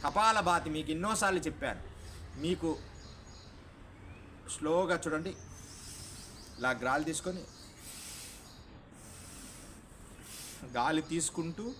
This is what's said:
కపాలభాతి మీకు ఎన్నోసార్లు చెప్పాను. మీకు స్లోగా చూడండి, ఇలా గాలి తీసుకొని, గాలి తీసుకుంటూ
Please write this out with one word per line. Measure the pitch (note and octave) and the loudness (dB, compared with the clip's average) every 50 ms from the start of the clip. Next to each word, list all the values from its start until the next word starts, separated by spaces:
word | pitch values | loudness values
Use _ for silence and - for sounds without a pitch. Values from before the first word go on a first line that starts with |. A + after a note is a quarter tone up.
| - | 2
కపాలభాతి | C#3+ - G#3 G#3+ A3 A3+ G#3+ F#3+ F3 F3 - - D#3+ | 4 6 8 10 10 10 10 8 8 8 6 6 4
మీకు | D3+ D#3 D#3 D3 | 0 0 2 2
ఎన్నోసార్లు | D#3 D#3+ F3+ G#3 A3 - G#3 G3 F#3+ F3+ | 0 2 4 4 4 6 6 6 6 6
చెప్పాను. | D3+ D#3 D3+ - C#3+ B2+ G#2 - - - - - - - - - - - - C3 | 2 0 -2 0 0 0 0 -2 -6 -12 -12 -12 -12 -10 -10 -10 -12 -10 -6 -2
మీకు | D3 E3 F#3 - - E3 D3 - - - - - - - - - - - - - - - - - - - - - - - - - - - - - - - - - - - - - | 2 2 2 4 4 0 0 0 -4 -12 -14 -14 -14 -14 -14 -16 -16 -16 -16 -16 -16 -16 -16 -16 -16 -16 -16 -16 -16 -16 -16 -16 -14 -14 -14 -14 -14 -16 -16 -16 -10 -10 -6 -2
స్లోగా | D3+ D3+ E3 F3 F#3+ E3+ F3 E3 - | 2 4 6 6 6 6 4 2 2
చూడండి, | E3 D3+ D#3 E3 F#3+ F3+ - - - - - - - - - - - - - - - - - - - - - - - - - | 0 0 0 0 -2 -6 -8 -12 -14 -12 -14 -14 -14 -14 -14 -12 -12 -12 -12 -12 -12 -12 -12 -12 -12 -14 -14 -14 -14 -8 0
ఇలా | B2 B2+ | 2 2
గాలి | B2+ B2 B2+ B2+ C3 D3 D3+ | 2 2 2 4 4 4 2
తీసుకొని, | D#3 D#3 - - F3+ F3+ F#3 - - - - - - - - - - - - - - - - - - - - - - - - - - - - - - - - - - - - - - - - - - - - - - - - - - - - - - - - - - - - - - - - - | 2 -2 0 -2 -2 -4 -4 -8 -10 -14 -16 -16 -16 -16 -14 -14 -12 -12 -10 -10 -10 -10 -10 -10 -12 -12 -14 -16 -16 -16 -16 -16 -16 -16 -16 -16 -16 -18 -16 -16 -14 -14 -14 -14 -14 -14 -14 -14 -14 -14 -14 -14 -14 -16 -16 -16 -18 -18 -18 -16 -16 -16 -16 -14 -14 -12 -12 -12 -12 -12 -12 -12
గాలి | C3 A#2+ A#2+ A#2+ C#3+ D#3 D#3 D#3 | -4 2 4 4 6 6 4 2
తీసుకుంటూ | D3+ D#3 E3+ E3 - - - E3 E3 E3+ - G#3+ A#3+ C4+ | 2 0 2 2 2 0 0 -2 -2 -2 -4 -6 -6 -6